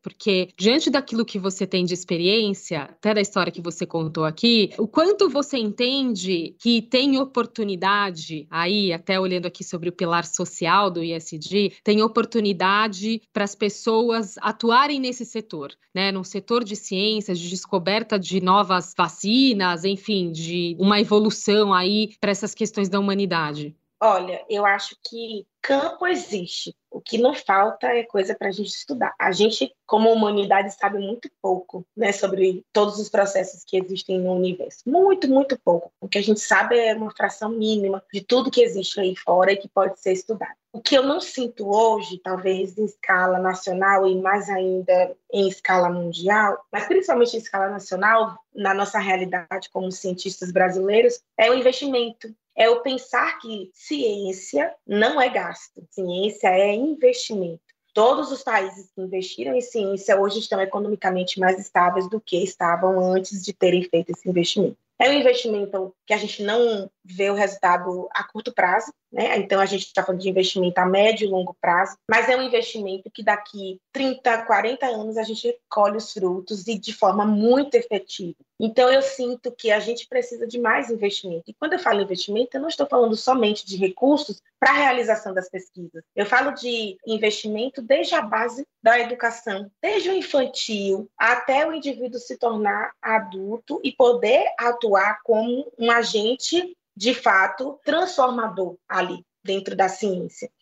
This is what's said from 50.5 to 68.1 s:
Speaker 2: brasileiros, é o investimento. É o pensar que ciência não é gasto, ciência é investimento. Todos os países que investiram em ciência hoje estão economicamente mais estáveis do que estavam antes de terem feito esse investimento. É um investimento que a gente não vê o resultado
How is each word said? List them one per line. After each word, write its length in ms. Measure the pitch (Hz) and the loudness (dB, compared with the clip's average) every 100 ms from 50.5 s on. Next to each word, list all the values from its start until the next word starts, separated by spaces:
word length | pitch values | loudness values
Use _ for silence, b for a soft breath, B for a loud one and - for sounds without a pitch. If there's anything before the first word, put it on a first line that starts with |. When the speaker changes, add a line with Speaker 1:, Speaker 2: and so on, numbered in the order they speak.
Speaker 2:
brasileiros, 680 | 180 185 185 196 214 240 240 _ - | 2 2 2 2 4 4 2 _ 2
é 140 | 226 | 4
o 40 | |
investimento. 800 | 254 247 254 285 247 233 220 220 220 _ - | 6 4 2 -2 -2 -2 -8 -20 -20 _ 2
É 80 | 226 | 4
o 120 | 240 | 4
pensar 580 | 269 254 - 247 330 - | 0 -4 -4 -2 -2 -4
que 320 | 226 214 185 | -10 -12 -14
ciência 1000 | _ - 302 233 202 196 185 - 285 330 - | _ -8 -2 -2 -2 -6 -8 -4 -2 -2 -4
não 360 | - 208 233 294 | -4 2 2 4
é 80 | 254 | 2
gasto, 520 | 220 170 170 - - 175 | 0 -6 -10 -18 -20 -16
ciência 560 | - 180 180 208 - 202 | -8 -6 -2 -4 0 2
é 260 | 185 202 | 4 4
investimento. 840 | 208 294 294 254 480 - 208 175 165 _ _ _ | 2 -2 4 4 4 -4 -4 -6 -8 _ _ _
Todos 380 | - 226 302 269 | 4 4 4 -2
os 100 | 269 | -6
países 480 | - 220 190 185 190 | -2 0 -2 -8 -18
que 80 | - | -12
investiram 540 | 190 185 185 - - | -6 -6 -6 -6 -2
em 60 | 254 | -2
ciência 600 | 240 233 196 196 196 196 | -2 -4 -2 -2 0 2
hoje 200 | 202 214 | 2 -2
estão 200 | 214 196 | -4 -2
economicamente 800 | 190 208 208 202 190 185 180 - | -2 -2 -4 -2 -2 -2 -4 0
mais 180 | 185 190 | 2 2
estáveis 540 | 202 185 180 180 185 | 0 2 4 2 -2
do 100 | 214 | -6
que 220 | - 175 | -2 -2
estavam 560 | 185 - 175 170 185 190 185 | -2 -2 0 2 2 2 2
antes 320 | 190 190 196 | 0 -2 -10
de 80 | 185 | -8
terem 320 | - 180 180 | 0 2 2
feito 260 | 180 165 170 | 2 -2 -2
esse 180 | 175 - | -6 -2
investimento. 480 | 180 170 208 175 - _ - | 0 0 0 0 -2 _ 0
É 80 | 254 | 2
um 40 | |
investimento 800 | 285 247 240 233 208 202 196 185 _ | 4 4 4 0 -2 -4 -6 -6 _
que 80 | - | -4
a 40 | 214 | -2
gente 260 | 214 - | -4 -6
não 480 | 202 226 240 214 190 _ | -2 2 2 0 -6 _
vê 260 | 180 180 196 | -14 -4 -2
o 40 | |
resultado 720 | 202 196 196 180 180 190 180 190 | 0 -2 0 2 2 0 -8 -6